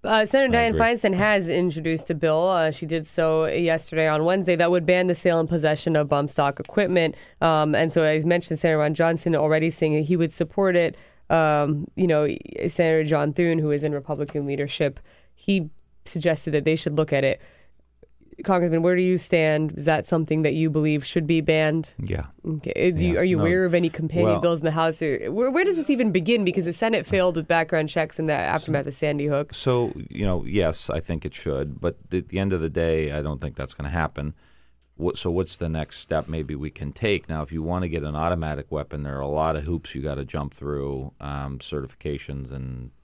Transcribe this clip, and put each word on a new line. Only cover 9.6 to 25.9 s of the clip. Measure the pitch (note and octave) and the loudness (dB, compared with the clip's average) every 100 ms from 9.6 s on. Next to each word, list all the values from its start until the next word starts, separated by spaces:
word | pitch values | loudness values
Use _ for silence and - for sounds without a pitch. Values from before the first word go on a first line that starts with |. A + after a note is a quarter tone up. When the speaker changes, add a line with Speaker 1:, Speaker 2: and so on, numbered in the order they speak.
| D#3+ | 0
Speaker 1:
saying | - D#3 | 0 0
that | D3+ | 2
he | D3+ | 2
would | F3 E3 | 2 0
support | - D#3+ - G3 F3 | -2 -4 0 2 2
it. | E3 - - _ - | 0 -4 -20 _ 0
Um, | E3 D#3 D3 D3 D3 - | 2 4 2 0 -2 -4
you | - F3+ | 0 2
know, | D3+ D3+ - - - D#3 | 4 2 -4 -10 -6 -4
Senator | - E3 D#3+ | 2 4 4
John | D#3 D3+ D3 | 2 2 0
Thune, | C#3+ E3+ E3 | 2 2 2
who | D3+ | 0
is | D3 | 0
in | D3 | -2
Republican | C#3+ C3+ D3 C#3+ D3 | -4 -6 -6 -4 -4
leadership, | C#3 C#3 C#3+ - D3 C3+ - _ _ | -4 -4 -4 -2 -2 -2 -20 _ _
he | _ - G3 D#3 - _ - | _ -2 -2 -2 -12 _ -20
suggested | - E3+ E3+ D#3 - | -10 -2 0 0 0
that | D3 | 0
they | D#3 D#3 | 2 0
should | D#3 | 0
look | D3+ D3+ | 0 0
at | C#3 | 2
it. | C3+ - - _ - _ _ _ - - - - | 0 -2 -8 _ -20 _ _ _ -20 -20 -20 -8
Congressman, | - F#3 F3 E3 | 0 2 2 2
where | E3+ | 2
do | F3+ | 2
you | F3+ F#3 | 2 0
stand? | - F3 D#3 D3+ D#3 | 2 2 4 2 -2
Is | D#3 | -2
that | D3 D#3 - | 0 0 0
something | E3 D#3 D#3 | -2 0 0
that | D#3 | 0
you | D#3+ D#3+ | 2 0
believe | D3+ D3+ D3+ | 2 0 0
should | - F3 | -2 -2
be | D3+ E3 | 2 2
banned? | D#3 D#3 D#3 D#3+ D#3 - | 4 2 2 0 -4 -10
Speaker 2:
Yeah. | - - C2+ - D#3+ | -6 -4 -6 -10 -8
Speaker 1:
Okay. | D#3 - - F3 | -6 -6 0 0
Uh, | |
do | D#3+ F3 | 2 2
you, | |
Speaker 2:
Yeah. | E3 | 2
Speaker 1:
are | |
you | F#3 E3+ | 2 2
Speaker 2:
No. | |
Speaker 1:
aware | D#3+ F3+ | 2 2
of | F#3 | 2
any | F3 E3 | 2 2
companion | - D#3 E3 A2 | -2 -2 2 2
Speaker 2:
Well | G#2 | 4
Speaker 1:
bills | E3+ E3 | 2 2
in | |
the | D#3+ | 0
House? | D#3 E3 D#3+ | 2 0 0
Or | D#3+ C3 G#2+ | -2 -2 -2
where, | F#3+ B3+ | 0 0
where | C#4+ | 2
does | F#4+ | 2
this | E4+ | 0
even | D4+ | 0